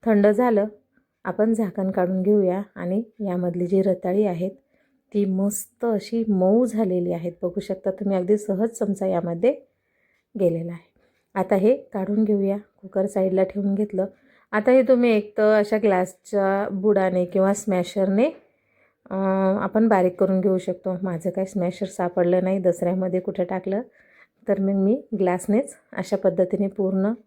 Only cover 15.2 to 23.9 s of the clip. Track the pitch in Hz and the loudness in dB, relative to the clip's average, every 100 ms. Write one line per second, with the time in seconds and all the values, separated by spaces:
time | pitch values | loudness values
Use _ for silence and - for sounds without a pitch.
15.2 | 208 - 214 214 208 220 208 185 185 - | 0 0 4 4 2 0 2 2 0 -6
16.2 | - 208 196 196 202 196 208 202 185 185 | -6 -2 0 0 -2 -2 2 2 2 0
17.2 | 180 196 190 196 - 185 180 - 190 196 | 0 2 2 0 0 -2 -2 -2 0 2
18.2 | 277 - _ _ _ _ _ _ _ 190 | 0 -2 _ _ _ _ _ _ _ -4
19.2 | 190 190 190 196 196 220 220 202 185 180 | -2 0 0 0 0 2 4 4 2 2
20.2 | 190 190 190 185 185 180 190 185 185 165 | 0 2 2 0 -2 -6 -6 -6 -4 -4
21.2 | 190 180 190 202 175 180 185 - 175 175 | -4 -4 -4 -2 -4 -4 -8 -4 -4 0
22.2 | 175 180 185 190 180 175 180 185 185 185 | 2 2 0 0 0 0 0 0 -2 -2
23.2 | 185 190 175 190 185 196 254 | -4 -4 -4 -4 -4 -6 -6